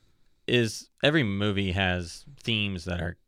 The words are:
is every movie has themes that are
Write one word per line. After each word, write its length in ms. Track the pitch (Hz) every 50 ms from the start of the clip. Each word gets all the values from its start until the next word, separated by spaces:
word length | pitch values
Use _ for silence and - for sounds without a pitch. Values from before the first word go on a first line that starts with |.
| _ _ _ _ _ _ _ _ _ -
is 420 | 120 120 117 107 - - - - _ _ -
every 200 | 143 151 160 127
movie 480 | 101 98 98 101 107 98 98 98 95
has 540 | 85 98 98 90 90 90 87 82 - - - 147 143 -
themes 480 | - - 113 107 104 101 95 90 -
that 140 | 92 87 85
are 180 | 85 90 85 - _